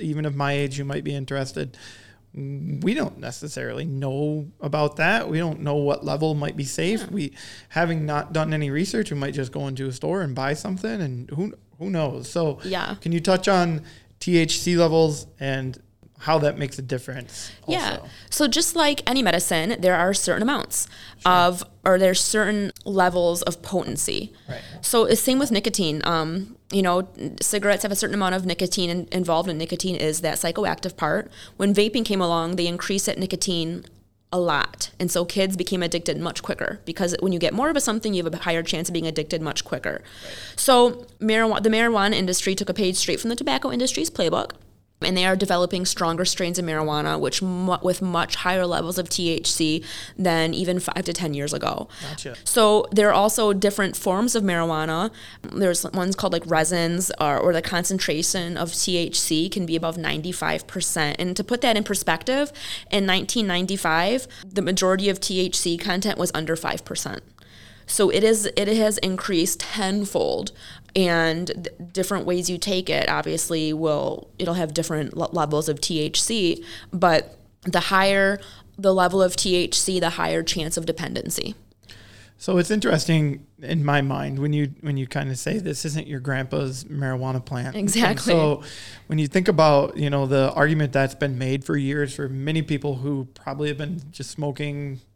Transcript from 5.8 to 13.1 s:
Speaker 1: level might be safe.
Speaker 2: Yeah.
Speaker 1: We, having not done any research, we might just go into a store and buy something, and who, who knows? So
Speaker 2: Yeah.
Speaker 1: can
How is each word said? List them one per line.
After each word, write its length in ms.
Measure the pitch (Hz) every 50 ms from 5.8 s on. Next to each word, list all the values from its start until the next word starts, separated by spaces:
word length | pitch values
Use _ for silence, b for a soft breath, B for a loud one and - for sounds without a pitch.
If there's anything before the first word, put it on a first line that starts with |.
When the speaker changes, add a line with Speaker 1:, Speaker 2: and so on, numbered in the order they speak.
| 143 139 - -
Speaker 1:
level 300 | 147 147 143 147 156 156
might 240 | 151 147 143 147 156
be 80 | 151 139
safe. 360 | 131 - - 160 185 226 214
Speaker 2:
Yeah. 100 | 208 -
Speaker 1:
We, 220 | 190 202 151 - B B B B B B B B
having 380 | - 156 175 170 165 160 151
not 260 | 151 147 147 - -
done 220 | 156 160 156 156 156
any 160 | 151 147 139
research, 400 | 139 151 190 196 - 226 208 -
we 80 | 151 143
might 160 | 139 143 135
just 180 | 139 131 123
go 160 | 131 147 143 139
into 180 | 135 131 135
a 60 | 135
store 300 | 123 - - 151 180 196
and 120 | 175 139 123
buy 200 | 131 131 139 151
something, 480 | 151 - 208 190 185 - 220 226 202
and 260 | 165 135 127 120 123 -
who, 240 | - 147 196 214 - - _ _ _ -
who 120 | 170 196
knows? 400 | 190 165 151 131 123 127 127 -
So 280 | - 170 165 151 135 - -
Speaker 2:
Yeah. 300 | 185 185 175 - - 202 -
Speaker 1:
can 100 | - 170